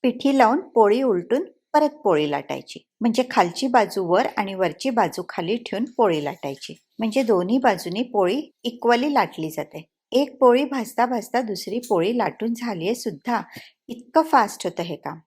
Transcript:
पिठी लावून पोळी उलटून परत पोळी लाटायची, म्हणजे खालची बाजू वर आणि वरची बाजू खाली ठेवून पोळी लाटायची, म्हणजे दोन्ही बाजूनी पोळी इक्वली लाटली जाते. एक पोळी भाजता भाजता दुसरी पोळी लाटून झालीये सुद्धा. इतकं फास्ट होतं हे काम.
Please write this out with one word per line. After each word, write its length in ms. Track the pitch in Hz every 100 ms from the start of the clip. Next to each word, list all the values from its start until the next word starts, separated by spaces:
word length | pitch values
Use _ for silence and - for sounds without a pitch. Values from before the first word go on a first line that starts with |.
पिठी 320 | 254 247 277 277
लावून 220 | 220 285 -
पोळी 340 | 240 208 233
उलटून 420 | 262 185 175 254 381 _ _
परत 220 | 302 294 302
पोळी 260 | 208 156 151
लाटायची, 500 | 143 - 139 - - _ _
म्हणजे 220 | 226 226 247
खालची 360 | - 175 170 269
बाजू 380 | 247 202 202
वर 220 | 175 180 269 -
आणि 180 | 196
वरची 360 | 190 180 - 262
बाजू 320 | 233 180 175 175
खाली 280 | - 170 233 -
ठेवून 180 | 196 247 -
पोळी 280 | 214 156
लाटायची, 500 | 147 - 143 135 - 160 _ -
म्हणजे 240 | 220 214
दोन्ही 360 | 233 190 180 254
बाजूनी 440 | 247 185 175 190
पोळी 380 | 247 208 180 254 - _
इक्वली 480 | 240 240 240 240 285
लाटली 360 | 269 185 - 156
जाते. 380 | 156 147 160 - _ _
एक 240 | 247 285 -
पोळी 240 | 254 247
भाजता 400 | 285 269 226 - 240
भाजता 340 | 247 220 240
दुसरी 380 | 233 185 - 220 240
पोळी 280 | 185 175 240
लाटून 340 | 185 - 226
झालीये 400 | 233 240 185 170
सुद्धा. 460 | 247 226 151 - 233 175 - - _ -
इतकं 340 | 240 - 320
फास्ट 420 | 320 277 202 - 175
होतं 160 | 175
हे 140 | 170 151
काम. 220 | 151 160